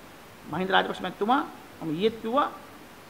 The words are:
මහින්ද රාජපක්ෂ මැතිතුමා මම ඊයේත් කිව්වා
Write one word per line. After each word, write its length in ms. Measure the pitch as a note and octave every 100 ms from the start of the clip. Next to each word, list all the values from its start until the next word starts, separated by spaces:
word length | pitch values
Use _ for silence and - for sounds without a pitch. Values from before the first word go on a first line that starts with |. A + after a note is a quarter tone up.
| - - - - -
මහින්ද 200 | D#3+ F#3+
රාජපක්ෂ 320 | F#3 F#3 -
මැතිතුමා 440 | F#3 - G#3 C#4 E4+ - - -
මම 100 | D#3+
ඊයේත් 300 | D#3 A3 A3+
කිව්වා 300 | A3+ C4+ - - - - - -